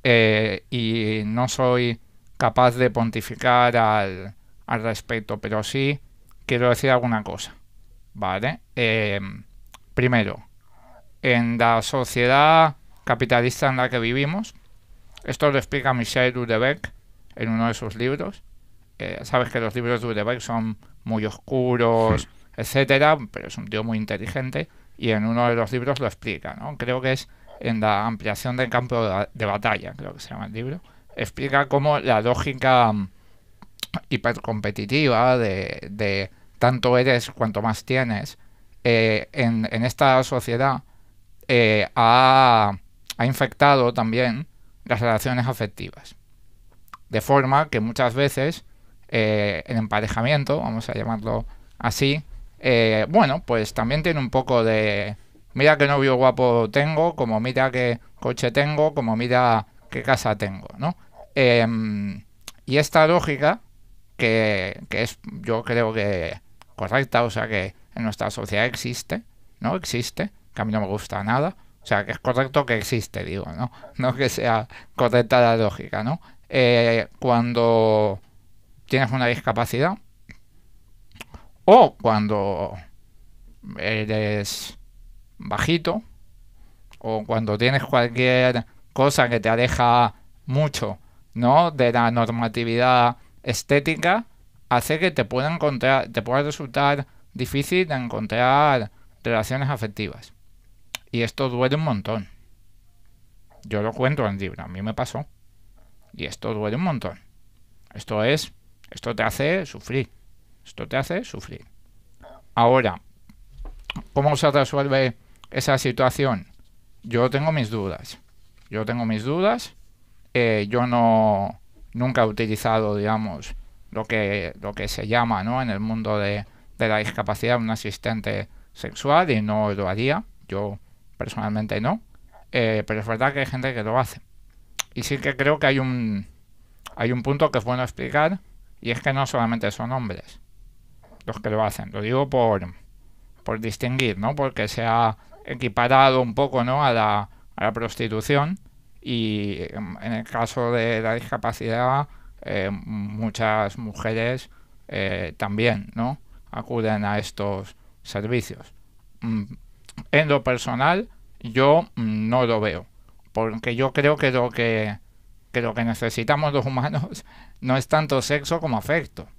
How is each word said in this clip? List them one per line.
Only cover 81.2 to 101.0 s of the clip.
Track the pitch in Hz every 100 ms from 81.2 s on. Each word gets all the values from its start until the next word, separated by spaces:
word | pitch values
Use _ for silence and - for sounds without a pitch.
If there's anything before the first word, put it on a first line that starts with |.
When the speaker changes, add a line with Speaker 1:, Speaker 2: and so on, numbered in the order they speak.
| - - - -
Speaker 1:
o | - 233 175 -
cuando | 117 107 104 104 98 87 98 87 - - - - - - - - - -
eres | 90 110 107 107 104 104 101 - - - - - - - - -
bajito, | - 104 151 170 160 208 - - - - - - - - - -
o | 113 110
cuando | 107 113 110 104
tienes | 120 135
cualquier | - 127 120 120 127 127 127 120 - - -
cosa | - 139 135 123
que | 117
te | 110
aleja | 113 123 - 120 120 117 - - -
mucho, | - 135 151 - 104 95 - - -
¿no? | 113 120 147 170
de | 147 120
la | 120 117
normatividad | 120 113 117 117 113 117 117 127 127 120 - - -
estética, | - 117 - 143 143 156 175 208 233 - - - -
hace | 123 - 156
que | 180
te | -
pueda | 104 123 143
encontrar, | 170 151 127 131 135 -
te | 107
pueda | 104 131
resultar | 147 147 139 143 143 143 135 - -
difícil | - 123 139 139 180 180
de |
encontrar | 135 120 110 107 113 123 139 151 131 104 - - _
relaciones | 117 113 104 131 135
afectivas. | 131 110 101 101 67 - - - - - - - -